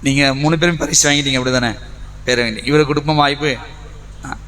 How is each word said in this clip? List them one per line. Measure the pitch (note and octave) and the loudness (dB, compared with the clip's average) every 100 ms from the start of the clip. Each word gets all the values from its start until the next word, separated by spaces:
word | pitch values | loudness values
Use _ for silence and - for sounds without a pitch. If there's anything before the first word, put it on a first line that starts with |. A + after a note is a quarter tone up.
நீங்க | C#3 C#3 C#3 | 2 2 2
மூணு | C3+ D3 D#3+ | 2 2 4
பேரும் | F3 E3 | 2 2
பரிசு | C#3+ B2+ D3 | 0 2 2
வாங்கிட்டீங்க, | C#3+ C#3 C3 | 2 2 0
அப்படிதானே? | B2+ B2+ A#2+ A2 - - - - - | 2 2 0 -4 -12 -14 -14 -8 0
பேர் | B2 | 2
வாங்கிட்டீங்க. | A#2 A2 - | 0 -2 2
இவரு | D3 D3 | 2 4
குடும்பம் | D3 C#3+ D3+ | 2 2 2
வாய்ப்பு? | C#3+ C#3+ D3+ B2 - - - - - - C3 | 2 2 -2 -4 -8 -16 -16 -16 -16 -14 -12
ஆ. | - | -12